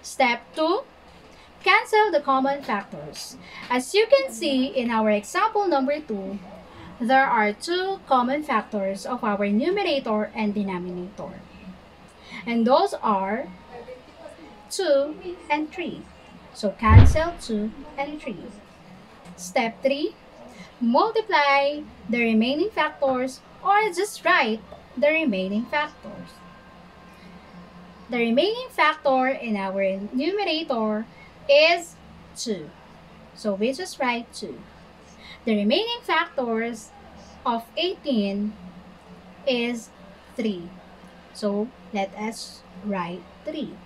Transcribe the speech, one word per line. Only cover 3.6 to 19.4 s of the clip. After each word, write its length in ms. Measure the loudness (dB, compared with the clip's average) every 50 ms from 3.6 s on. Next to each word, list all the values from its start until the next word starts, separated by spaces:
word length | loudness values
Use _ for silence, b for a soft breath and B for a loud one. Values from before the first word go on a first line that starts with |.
| B B
As 260 | -2 -2 -2 2 2
you 100 | 2 6
can 280 | 6 4 4 4 -2 -6
see 320 | -4 -2 0 0 0 0
in 260 | 0 -2 -2 -2 0
our 180 | 0 2 2 2
example 560 | 2 0 -2 -4 -2 0 0 2 2 0 0
number 360 | 2 2 2 2 0 -2 -4
two, 380 | -4 -8 -8 -8 -6 -8 -10 -10 -12 -14 -18 -20 -20 B B B B B B -6
there 260 | 0 2 4 4 4
are 280 | 4 2 2 2 0 -2
two 480 | -4 -6 -4 -2 -2 -2 -2 -4 -6 0
common 380 | 2 2 2 4 2 -2 -4 -2
factors 640 | -2 -2 -2 -2 -2 -6 -4 -4 -4 -4 -6 -6
of 180 | -8 -6 -4 -2
our 240 | -2 0 0 0
numerator 840 | 0 2 2 2 2 0 0 0 0 0 -2 -2 -2 -2 -2 -2 -4 -4
and 180 | -4 -4 -2 -2
denominator. 840 | -2 -4 -4 -6 -6 -6 -8 -8 -10 -10 -12 -12 -14 -14 -14 -14 -16 -20 -20 -20 -20 -20 -20 -20 -20 -20 -20 -20 -20 -20 -20 -20 B B B B B B
And 220 | -2 0 2 4
those 260 | 6 6 6 4 2 -2
are 520 | -2 0 0 0 2 0 -2 -4 -4 -6 -10 -14 -20 -20 -18 -18 -18 -16 -16 -18 -18 -20 -20 -20 -20 -20 -20 -20 -20 -20 -20 -20 -20 -16 -10
two 460 | -6 -2 2 4 4 4 2 0 -6 -10 -12 -12 -12 -12 -4 -4
and 220 | -2 -2 -2 -6
three. 300 | -8 -8 -8 -8 -10 -12 -16 -18 -20 -20 -20 -20 -20 -20 -20 -20 -12
So 180 | -6 -4 -4
cancel 640 | -4 2 6 10 12 12 12 12 8 4 0 0 -4 -8
two 300 | -8 -6 -4 -4 -4 -4 -8 -10 -18 -14 -8
and 240 | -8 -8 -6 -8 -10
three. 220 | -10 -12 -12 -12 -14 -16 -18 -20 -20 -20 -20 -20 -20 -20 -20 -20 -20 -20 -20 -20 -20 -20 -18
Step 440 | -16